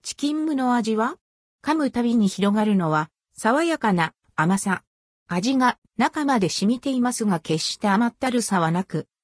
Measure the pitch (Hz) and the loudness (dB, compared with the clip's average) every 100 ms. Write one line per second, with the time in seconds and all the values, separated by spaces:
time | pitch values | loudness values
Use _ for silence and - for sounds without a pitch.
0 | - - 285 302 311 277 254 240 220 220 | -14 -6 -4 -2 -2 -2 0 0 0 -2
1 | 233 - _ _ _ _ - 320 269 240 | -2 -6 _ _ _ _ -2 0 0 0
2 | 240 233 196 - 202 208 214 196 165 156 | 0 2 2 2 0 2 2 2 2 0
3 | 156 _ _ - 220 277 339 311 226 175 | -2 _ _ -4 0 2 0 0 0 0
4 | 160 _ _ - 160 190 202 185 _ _ | 0 _ _ -2 0 2 0 -4 _ _
5 | _ _ _ 180 220 269 247 - _ - | _ _ _ -4 0 2 2 0 _ -2
6 | 285 320 285 247 175 - 196 247 277 254 | -2 0 0 2 0 0 -2 0 -2 0
7 | 247 240 214 170 - 160 - - 208 196 | -2 -2 -2 -2 -2 -4 -4 -4 0 2
8 | 240 _ 262 240 - 185 160 170 - 156 | 0 _ -2 -2 0 0 0 -2 -4 -8
9 | - _ | -8 _